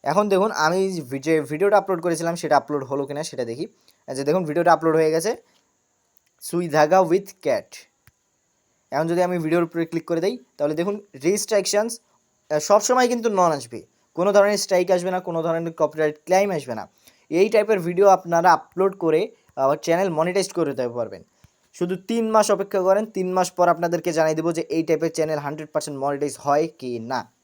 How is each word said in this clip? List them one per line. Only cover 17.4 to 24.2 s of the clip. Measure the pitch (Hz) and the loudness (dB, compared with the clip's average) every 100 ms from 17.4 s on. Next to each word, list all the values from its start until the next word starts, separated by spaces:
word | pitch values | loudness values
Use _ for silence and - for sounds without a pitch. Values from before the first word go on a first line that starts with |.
| 208 | 4
টাইপের | 214 208 208 | 2 2 0
ভিডিও | 170 175 202 | 0 4 6
আপনারা | 185 175 170 175 | 4 2 2 4
আপলোড | 160 - - 190 190 | 2 0 0 0 0
করে | 165 160 208 _ _ - | 0 0 0 _ _ -2
আবার | 135 151 | 0 0
চ্যানেল | - 165 190 | 0 0 0
মনিটাইজ | 156 170 185 185 | 0 0 0 -2
করে | 170 151 | -2 -2
দিতে | 131 123 | -2 -6
পারবেন। | 120 110 95 - _ _ _ _ | -4 -8 -10 -20 _ _ _ _
শুধু | - 175 180 | -8 -6 -6
তিন | - 233 226 | -4 -2 2
মাস | 220 214 | 2 4
অপেক্ষা | 190 196 196 | 0 0 0
করেন, | 185 196 220 | 2 2 0
তিন | 196 185 | -4 -2
মাস | 185 180 | 0 -2
পর | - 175 | 2 2
আপনাদেরকে | 165 170 170 175 | 2 0 -2 -2
জানিয়ে | 160 | 0